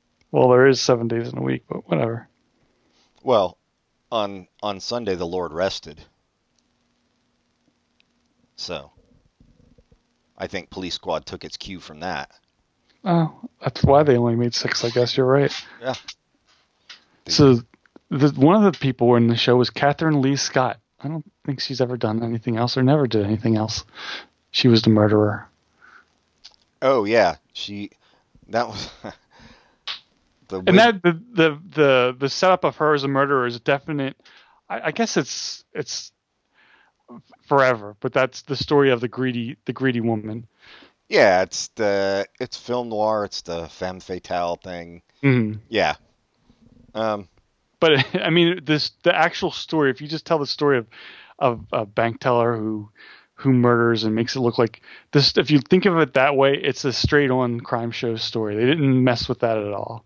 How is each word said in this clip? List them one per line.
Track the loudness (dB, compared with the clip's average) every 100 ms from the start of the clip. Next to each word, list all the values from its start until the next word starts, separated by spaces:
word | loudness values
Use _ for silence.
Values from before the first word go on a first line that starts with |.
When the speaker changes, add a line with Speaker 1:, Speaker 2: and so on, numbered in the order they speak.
| _ _ _
Speaker 1:
Well, | 2 4
there | 6 6
is | 4
seven | 0 0 -2
days | -4 -6
in | -6
a |
week, | -6 -6 -8
but | -12 -4
whatever. | -2 -2 -4 -12 _ _ _ _ _ _ _ _ _
Speaker 2:
Well, | 0 0 0 -6 _ _ _ _ _
on, | -4 -4 -8 -18 _
on | -8 -8
Sunday, | -8 -6 -4
the | -4 -4
Lord | -6 -6
rested. | -4 -4 -4 -14 -20 -20 _ _ _ _ _ _ _ _ _ _ _ _ _ _ _ _ _ _ _ _ _ _ _ _ -16
So, | -12 -12 -14 _ _ _ _ _ _ _ _ _ _ _ _ _ _ -14
I | -10
think | -10 -12
Police | -10 -10
Squad | -8 -6 -6 -8
took | -14
its | -14 -16
cue | -14 -16
from | -16 -12
that. | -10 -10 -12 _ _ _ _ _ _ _
Speaker 1:
Oh, | -2 0 0 -6 -20 _
that's | -10 0
why | 4 6
they | 6 4
only | 2 0
made | -2
six, | -4 -4 -4
I | -2
guess. | 0 0 0
You're | 2
right. | 2 2 -4 -14 -12
Speaker 2:
Yeah. | -10 -10 -14 -20 _ _ _ _ _ _ -20 -20 _ _ -2
Speaker 1:
So, | 4 6 6 0 _ _ _ _
the, | 0 0 4
one | 4 6
of | 4
the | 2
people | -2 2 4 4
in | 4
the | 2
show | 2 2
was | 2
Catherine | 0 0 2 0 2
Lee | 0 0
Scott. | -2 -2 -2 -4 _ _
I | -10
don't | -10 -12 _
think | -10 -8
she's | -8 -4
ever | -4 -2
done | -4 -4
anything | -4 -6 -4 -2
else | -2 2
or |
never | 2 2 2
did | 0 -2
anything | -2 0 0
else. | -2 -8 -12 -16 -14 -14 -18 _ _
She | 0 4
was | 6
the | 4
murderer. | 4 4 4 2 -2 -12 _ _ _ -20 -20 _ _ _ _ -20 _ _ _
Speaker 2:
Oh, | 2 2
yeah. | 4 4 4 0 _
She, | -16 -14 -12 -14 _ _ _ _ _ -6
that | -4 -4
was, | -8 -14 -14
<laughs> | -18 -18 _ _ -20 _ _ _ -14 -14 _ _ _ _ _
the | -4
Speaker 1:
And | 4
Speaker 2:
wig- | 6
Speaker 1:
that, | 6 4
the, | 0 -2 -4
the, | 0 0 0 -6
the, | 2 4 4 2 -2
the | -6
setup | 0 2 2
of | 0 -2
her | 0
as | 0
a | 0
murderer | 0 0 0 -2
is | -4
definite. | -2 -2 -4 -6 -6 -10 _ -20 _ _ -14
I, | -8 -6
I |
guess | -4 -2 -2
it's, | -4 -8 -12 -14 _
it's | -12 -10 -12 -14 _ _ _ _ _ _ _ _ _ _ -20 _ _ 0
forever, | 2 4 0 -6 -10
but | -4
that's | -2 -2 -4
the | -10 -8
story | 0 2 4
of | 2
the | -2
greedy, | -6 -6 -4 -8 -10 -10
the |
greedy | -4 -2 0
woman. | -2 -2 -6 -12 -14 _ -20 -20 -20 _ _
Speaker 2:
Yeah, | 4 6 4
it's | 2 -4 -10
the, | -4 0 0 0 -2 -4 -8
it's | -12 -10
film | -8 -8 -6
noir. | -4 -2 -2
It's | -4 -8
the | -10 -10 -10
femme | -10 -10 -10
fatale | -12 -12 -6 -6 -4 -6
thing. | -10 -14 -16 -20 _ _
Speaker 1:
Mm-hmm. | 0 0 -2 -8 -6
Speaker 2:
Yeah. | -2 0 -2 _ _ _ _ _ _ _ _ _
Um, | -6 -4 -6 -10 _ _ _ _ _
Speaker 1:
But | 2 2 0
<laughs> | -4
I | 0
mean, | 2 2 0
this, | -2 -2 -2 -2
the | -2
actual | 2 0 -2 -6
story. | -8 -6 0 0
If | -2
you | -8
just | -10
tell | -2 -2
the | -2
story | -2 0 0
of, | -2 -16 -20 -20 -20 -4
of | -2 -2 -6
a | -6
bank | -4 -4 -4 -2
teller | 0 2 0 -2
who, | -4 -8 -10 _ -20 -20 _
who | -4 0
murders | 4 4 4 2 0
and | -2
makes | -2 -4 -2
it |
look | -2 0
like | 0 -2 -20 -20 _
this, | 2 2 0
if | 2
you | 2
think | 4 2
of | 4 2
it | 2
that | 2 2 4
way, | 2 2
it's | -2 -2 -4
a |
straight-on | -2 0 2 2 0 -2 -4
crime | -6 -6 -6
show | -6 -6 -4
story. | -6 -6 -4 0
They |
didn't | 0 2 2 4
mess | 2 0 -4
with | -2
that | -2 -2
at | -4
all. | -8 -10 -14